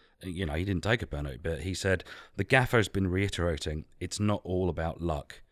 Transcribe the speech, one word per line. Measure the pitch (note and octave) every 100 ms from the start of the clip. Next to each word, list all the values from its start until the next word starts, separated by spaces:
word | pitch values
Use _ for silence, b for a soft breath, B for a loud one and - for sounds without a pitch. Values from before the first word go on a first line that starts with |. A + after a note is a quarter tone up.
| b b
you | F#2+ E2+ F2+
know, | D2+
he | G2
didn't | F#2
take | G2 A#2+
a | -
penalty, | D2 C#2+ B1+
but | E2 D#2+
he | E2
said, | F2+ G2 F2+ - B B -
"The |
gaffer's | G2 A2 B2+ A#2+ G2
been | G2 F#2+
reiterating, | F2+ G2 - E2+ D#2+ - D#2 D2+ -
it's | F2 -
not | G#2 G#2
all | - F#2 F#2
about | D#2 E2 -
luck. | E2+ D2+ - - -